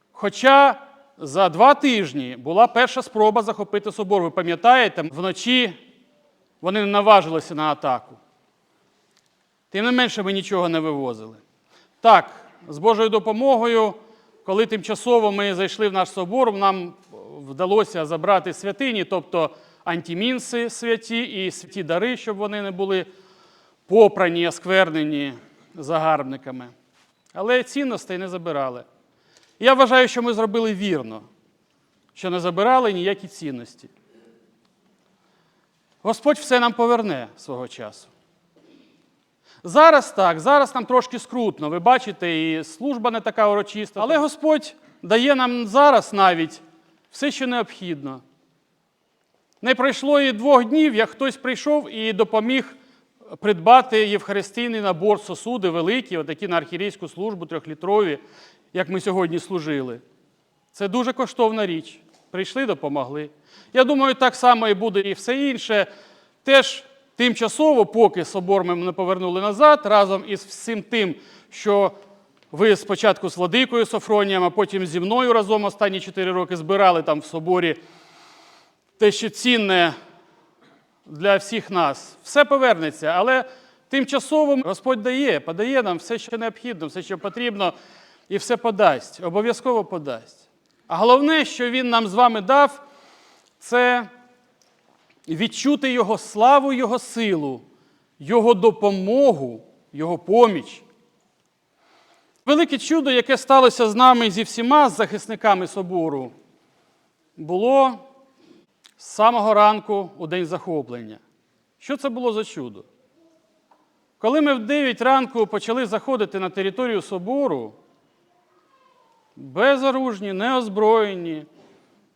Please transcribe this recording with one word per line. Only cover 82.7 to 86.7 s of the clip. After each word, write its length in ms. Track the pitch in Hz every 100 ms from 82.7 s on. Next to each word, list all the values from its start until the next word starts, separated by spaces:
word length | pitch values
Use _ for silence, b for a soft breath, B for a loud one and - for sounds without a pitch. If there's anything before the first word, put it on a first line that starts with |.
| 175 160 - 156
але 380 | 175 233 262 - B B B _
тимчасово 680 | 269 269 277 - 302 294 269
Господь 380 | 175 190 262 247
дає, 380 | 233 254 277 151
подає 420 | 165 170 233 269
нам 140 | 208 170
все, 220 | - 226
що 200 | - 226
необхідно, 480 | 226 214 247